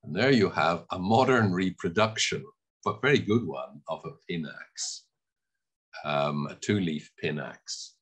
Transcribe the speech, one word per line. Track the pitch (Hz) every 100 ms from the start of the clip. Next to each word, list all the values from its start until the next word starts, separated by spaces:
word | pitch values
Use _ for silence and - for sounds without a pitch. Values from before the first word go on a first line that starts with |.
And | 71
there | 80 127
you | 131 95
have | 85 78 85 -
a | 92
modern | 90 113 131 131 104
reproduction, | 90 92 - 92 85 110 110 - 76 - _ _ _
but | - 95
very | 135 143
good | - 113 95
one, | 69 65 71 -
of | 78 80
a | 73 _
pinax, | 87 73 - - - - - _ _ _ _ _ _ _ _ _ -
um, | 76 73 73 73 73
a |
two-leaf | - - 104 87 76 - _
pinax. | 82 73 65 - - - - _